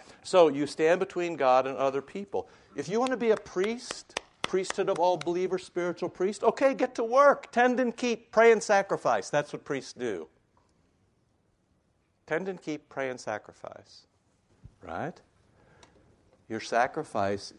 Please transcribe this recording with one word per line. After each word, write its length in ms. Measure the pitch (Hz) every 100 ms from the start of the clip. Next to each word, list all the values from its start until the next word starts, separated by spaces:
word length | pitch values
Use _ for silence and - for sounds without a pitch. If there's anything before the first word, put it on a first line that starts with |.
| - -
So 240 | - 185 160
you 180 | 139 147
stand 320 | - 160 175
between 380 | 190 180 175 156
God 320 | 131 127 131
and 80 | 127
other 260 | 135 135
people. 460 | 135 196 202 95 - - _
If 140 | - 147
you 100 | 220
want 140 | 254
to 40 | 247
be 140 | 233
a 60 | 208
priest, 840 | - 180 208 240 - - - - - _
priesthood 460 | - 190 180 - 180
of 100 | 185
all 180 | 180 175
believers, 480 | 170 175 185 180
spiritual 440 | - 175 175 175 180
priest, 340 | - 185 214
okay, 320 | 220 - 277
get 220 | 226 254 -
to 80 |
work. 480 | 226 254 285 - -
Tend 260 | 240 247 247
and 180 | 247 -
keep, 360 | 247 220 -
pray 180 | 214 233
and 100 | 214
sacrifice. 680 | - 196 196 165 139 110 -
That's 220 | 147 143
what 120 | 127
priests 280 | - 139 -
do. 340 | - 120 90 78 _ _ _ _ _ _ _ _ _ _ _ _ _ _ _ _ _ _ _ -
Tend 220 | 156 190
and 120 | 180
keep, 280 | - 147 -
pray 200 | 143 131
and 120 | 123
sacrifice. 880 | - 107 - - - - 101 - _ _ _ _ _ _ - _
Right? 380 | 85 85 139 - _ _ _ _ _ _ - _ _ _ _ _ -
Your 120 | 110
sacrifice 920 | - 117 131 160 151 110 98 101 -